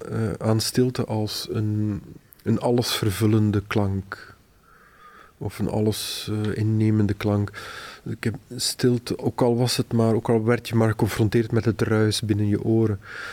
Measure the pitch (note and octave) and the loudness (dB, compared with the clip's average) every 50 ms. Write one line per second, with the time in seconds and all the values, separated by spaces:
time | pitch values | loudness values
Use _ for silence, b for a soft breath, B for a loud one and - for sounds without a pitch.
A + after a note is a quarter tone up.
0 | - - A2 A2+ A2+ G#2 - - - A2 G#2+ A2 - - - B2+ B2+ B2+ B2+ - | -8 -6 -4 -4 -2 -2 -4 -2 0 0 2 2 0 0 2 2 2 2 0 -2
1 | A#2+ - A2+ A2 G#2+ G#2 - - - - - A2+ G#2+ G#2+ G#2+ G#2+ G#2+ G#2+ G2+ - | -4 -2 -2 -4 -4 -4 -6 -8 -8 -4 -4 -2 -2 0 0 0 0 -2 -2 -4
2 | - - - - - _ - - - - A#2 - - B2+ B2 B2 A#2+ - - - | -8 -12 -18 -20 -20 _ -20 -6 -2 -2 0 0 2 2 2 2 0 0 -2 -2
3 | A#2 A2 F#2 F#2+ A2+ G#2+ G#2+ A2 G#2+ G#2+ G2+ G#2 G2 - - A2 G2+ G2 G2 G2 | -2 -2 0 2 2 4 4 4 4 2 2 0 -2 0 0 0 0 0 0 -4
4 | - - - - - - - - _ _ b b b b b b b b b b | -6 -8 -12 -16 -16 -18 -20 -20 _ _ b b b b b b b b b b
5 | b b b b b b b - - G#2 - - G#2 - - G#2+ G#2+ A2 G#2 - | b b b b b b b -12 -10 -10 -6 -4 -4 -2 0 0 0 0 0 -2
6 | - - - - - - G#2+ G#2+ G#2+ G#2 - - G#2+ G#2+ A2 G#2+ A2 A2 A2 G#2+ | -6 -8 -8 -8 -6 -4 -4 -2 -2 -2 -2 0 0 0 2 2 4 4 4 4
7 | G#2 G2 G#2 - - G#2 G#2 G2+ G2+ G2+ B B B B B B B B B B | 4 2 0 0 0 0 2 2 0 -2 B B B B B B B B B B
8 | - B2 A2+ - - A#2 G#2+ - - - B2 A#2+ - - - - - B2 B2 A#2 | -12 -10 -10 -6 -4 -6 -6 -6 -10 -14 -10 -6 -6 -6 -2 0 2 2 2 2
9 | - - - - - A#2+ - - C3 A#2+ A#2+ A#2 B2+ A#2+ - - A#2 - A#2 A2+ | -2 -4 -6 -4 -4 -4 -2 2 2 2 4 2 2 0 0 -2 -2 0 0 2
10 | A2+ A2+ A2 A2+ - - A#2+ A2+ A2 A2+ A#2+ A2+ - - A2+ A#2 A2+ A2 G#2+ - | 4 4 2 2 2 2 2 2 2 2 0 0 0 0 0 2 2 2 2 2
11 | A#2 G2 - - A2+ G#2 - A#2+ A2+ A2 A#2 A2 - A#2 G#2 - A#2+ G#2+ A2 G#2+ | 0 0 2 2 0 2 2 2 0 2 0 0 2 0 0 0 0 2 2 4
12 | A2 G#2+ G#2 - A2 G#2 G#2+ G2+ G#2 G#2 G#2 - - A2+ A2+ A2+ A2+ G#2+ G2+ F#2+ | 4 2 2 0 0 0 0 2 2 2 0 0 2 2 2 4 4 2 0 -2
13 | B B B B B B | B B B B B B